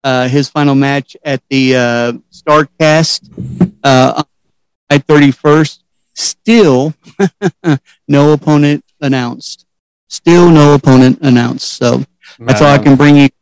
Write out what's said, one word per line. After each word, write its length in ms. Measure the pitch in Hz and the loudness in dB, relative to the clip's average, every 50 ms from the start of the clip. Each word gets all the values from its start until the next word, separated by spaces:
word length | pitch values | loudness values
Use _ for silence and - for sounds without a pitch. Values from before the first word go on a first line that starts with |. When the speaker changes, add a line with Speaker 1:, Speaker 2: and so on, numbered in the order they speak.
| - | -4
Speaker 1:
uh, 240 | 135 127 127 127 127 | -4 -4 -2 -4 -2
his 220 | 131 147 135 - | -2 -4 -4 -4
final 240 | _ 151 147 143 139 | _ -2 -2 0 0
match 420 | 135 139 139 139 143 135 _ - - _ | 0 -2 -2 -4 -6 -8 _ -20 -16 _
at 180 | 151 139 123 _ _ | -10 -10 -10 _ _
the, 280 | 135 135 131 131 127 | -4 -2 0 0 0
uh, 360 | 127 123 120 120 120 120 120 120 - _ _ | 0 -2 -2 -2 -4 -4 -6 -8 -10 _ _
Starrcast, 960 | _ - _ 156 151 151 151 - _ _ 160 156 156 160 160 - - - _ - - - - - - - 180 - - _ | _ -12 _ 0 0 0 0 -2 _ _ 0 0 2 0 0 -2 -6 -10 _ -20 -18 -16 -16 -16 -4 -4 -4 -6 -6 _
uh, 320 | - 139 131 127 131 131 - | -2 0 2 2 0 0 -2
on 80 | - - _ _ _ _ _ _ _ _ _ _ _ _ _ | -6 -10 _ _ _ _ _ _ _ _ _ _ _ _ _
July 80 | 147 147 - | -4 -4 0
thirty-first. 800 | - 151 147 143 139 131 _ - 151 147 156 156 - - _ _ _ _ _ _ _ _ | 0 2 2 2 2 0 _ 0 0 2 2 0 -2 -6 _ _ _ _ _ _ _ _
Still, 800 | - - - - _ _ 214 226 240 202 156 131 123 135 160 156 _ _ - _ - | -10 -10 -10 -10 _ _ 0 2 2 4 2 2 0 -2 -4 -8 _ _ -20 _ -4
<laughs> 880 | 202 175 _ _ 208 180 _ _ - 175 147 135 _ _ _ _ _ - | -4 -4 _ _ -6 -6 _ _ -4 -4 -4 -4 _ _ _ _ _ -2
no 240 | 143 143 143 151 | 0 2 2 2
opponent 520 | 151 143 - 156 151 147 147 143 147 - _ _ _ _ | 0 0 0 -2 0 0 0 0 -2 -4 _ _ _ _
announced. 640 | 151 135 135 131 123 120 123 - - - - _ _ _ _ _ _ _ _ _ _ _ | -6 -4 -4 -4 -4 -8 -10 -14 -18 -20 -20 _ _ _ _ _ _ _ _ _ _ _
Still 420 | - - _ 170 170 175 175 175 | -20 -4 _ 2 4 4 4 4
no 240 | 165 156 147 147 147 | 4 4 4 4 2
opponent 440 | 139 - 135 131 127 131 127 127 - | 2 2 2 2 4 4 2 0 -2
announced. 500 | - 139 123 120 120 120 - - - - | -2 0 0 0 0 -2 -6 -10 -12 -14
So 320 | - - 123 120 123 127 135 _ _ _ _ - - _ | -8 -4 -4 -2 -2 -4 -6 _ _ _ _ -20 -20 _
that's 220 | 117 117 127 - | -4 -4 0 2
all 80 | 151 143 | 2 2
I 80 | 143 | 2
Speaker 2:
Man. 80 | 143 - | 2 2
Speaker 1:
can 120 | 147 139 | 2 2
bring 200 | 127 147 147 147 | 4 4 4 4
you. 120 | 143 139 135 _ _ | 4 4 2 _ _